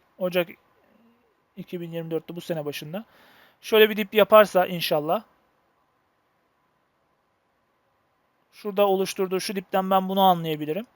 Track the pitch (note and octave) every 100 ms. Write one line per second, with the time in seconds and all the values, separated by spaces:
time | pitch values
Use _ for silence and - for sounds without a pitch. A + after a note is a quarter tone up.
0 | _ _ F3+ F3+ F3 - _ _ _ _
1 | _ _ _ _ _ - - F3+ E3+ E3
2 | E3 D#3+ - F3 - D#3+ D3 C#3 D3+ F#3+
3 | - _ _ _ _ _ - A3 A3 G#3+
4 | G3+ G#3+ G3 G#3+ G3+ F#3 F#3 F3 - D#3+
5 | D3+ G#3 - _ _ _ _ _ _ _
6 | _ _ _ _ _ _ _ _ _ _
7 | _ _ _ _ _ _ _ _ _ _
8 | _ _ _ _ _ - G#3 G3 G3+ F#3+
9 | F#3+ - F#3+ F#3 - G3 - F#3+ F#3+ F#3+
10 | F#3 F#3+ F#3+ E3+ E3 D3+ D3+ F3 B3